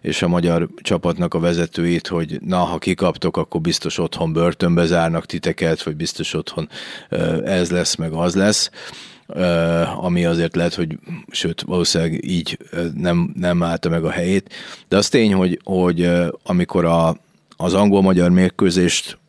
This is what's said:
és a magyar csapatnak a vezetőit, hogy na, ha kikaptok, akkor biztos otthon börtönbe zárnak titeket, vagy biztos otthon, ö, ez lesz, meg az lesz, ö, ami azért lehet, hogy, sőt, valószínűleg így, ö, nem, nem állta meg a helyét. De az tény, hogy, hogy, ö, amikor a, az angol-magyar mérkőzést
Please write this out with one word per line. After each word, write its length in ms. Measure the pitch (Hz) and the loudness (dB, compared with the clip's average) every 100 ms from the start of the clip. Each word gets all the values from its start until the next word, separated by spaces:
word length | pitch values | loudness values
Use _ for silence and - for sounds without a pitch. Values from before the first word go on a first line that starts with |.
és 200 | 78 78 | -4 -2
a 60 | 87 | 2
magyar 420 | 87 85 85 80 - | 2 2 0 -2 -6
csapatnak 520 | - 87 85 85 85 | -2 0 0 -2 -2
a 60 | 85 | 0
vezetőit, 680 | 85 85 85 - 85 85 - | 0 0 -2 -2 0 0 -2
hogy 320 | 87 80 80 | -4 -4 -8
na, 160 | 87 92 | -2 0
ha 200 | 85 85 | 0 -2
kikaptok, 600 | - 90 90 80 87 87 | -2 0 0 0 -4 -2
akkor 240 | 78 82 | -4 -2
biztos 360 | 80 - - - | -2 -2 -4 -4
otthon 360 | 82 - 82 | -4 -2 -2
börtönbe 520 | 80 85 - 87 85 | 2 0 2 2 2
zárnak 400 | 85 85 82 82 | 2 2 0 -2
titeket, 580 | - 85 90 80 85 80 | -6 -6 -4 -2 -2 -2
vagy 120 | - | -4
biztos 380 | 76 80 - 82 | -6 -8 -6 -6
otthon, 360 | 80 - - 78 - - - - | -6 -6 -8 -8 -12 -16 -16 -8
ö, 360 | - 82 - | -4 -2 -2
ez 260 | - 95 87 | -2 0 0
lesz, 240 | 87 80 | 0 -2
meg 160 | - 82 | -4 -4
az 240 | 80 87 | -2 0
lesz, 340 | 92 101 104 - - - - - - - | 2 2 2 -2 -6 -16 -16 -20 -20 -12
ö, 540 | - 90 85 82 85 82 - | -2 0 2 2 2 0 -2
ami 240 | 90 87 | -2 0
azért 300 | 85 85 82 | 2 0 0
lehet, 180 | 87 87 | 0 -2
hogy, 240 | - 82 - - 82 - | -2 -6 -6 -12 -16 -10
sőt, 320 | - 85 82 | -6 -4 -6
valószínűleg 640 | - 90 82 90 82 80 | -4 -2 0 0 0 -4
így, 340 | - 90 80 - - | -2 -4 -4 -10 -10
ö, 160 | 85 85 | -6 -6
nem, 400 | 67 87 87 82 73 | -2 0 0 0 -2
nem 240 | 90 87 | -2 0
állta 260 | 85 82 85 | 0 -2 -2
meg 140 | 82 | 0
a 60 | 80 | -2
helyét. 440 | 85 87 98 - - - - _ | -2 0 0 -2 -18 -18 -20 _
De 100 | 98 | 0
az 120 | - | 4
tény, 240 | 135 110 | 4 4
hogy, 260 | 95 92 87 | 4 2 0
hogy, 380 | - 92 90 85 | -2 2 2 2
ö, 260 | 87 87 87 - | 2 2 0 -4
amikor 420 | - 90 87 92 | -2 0 2 2
a, 320 | 82 85 82 82 _ _ _ _ | 2 4 2 0 _ _ _ _
az 160 | 87 | 0
angol-magyar 560 | 95 101 98 95 90 87 | 4 6 6 6 6 6
mérkőzést 880 | 90 92 - 95 90 87 - - - | 6 4 4 2 4 2 0 -6 -16